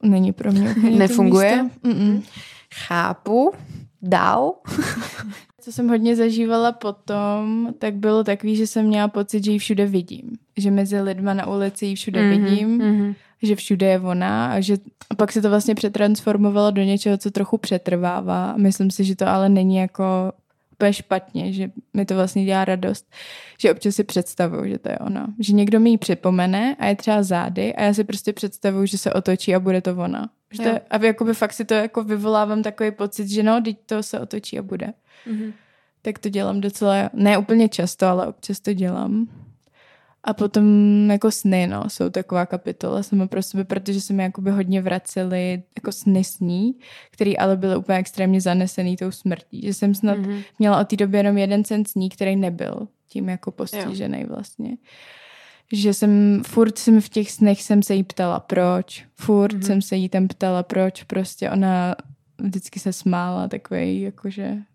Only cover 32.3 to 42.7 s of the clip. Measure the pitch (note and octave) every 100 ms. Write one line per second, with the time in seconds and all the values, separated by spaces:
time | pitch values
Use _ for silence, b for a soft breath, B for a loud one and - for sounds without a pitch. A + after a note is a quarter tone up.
32.3 | G#3+ G#3 G#3+ G#3+ G#3 G#3+ G#3+ G3+ - G3+
33.3 | G#3 G#3+ A3+ A3 G#3 - G#3+ G#3 G#3+ A#3
34.3 | G#3+ - G#3 G3 F#3 G3+ - b b A#3
35.3 | G#3+ A3 G#3+ B B B _ A3 G#3 G#3
36.3 | G3 G3 G3+ G3+ G3+ G3+ G3 G3 G#3+ G3+
37.3 | G#3 G3+ A3+ A3 - F3+ - F#3 F#3 F#3
38.3 | - - G3 - F#3+ F3+ F#3 - G#3 A3+
39.3 | b b b b b b b b b -
40.3 | G#3+ G#3 G#3 G#3 G#3 G#3 G#3 G#3 G3+ A3
41.3 | - G3 F#3 F3+ G3 G#3+ - F3+ F#3 F#3
42.3 | F3+ F3+ F#3 F3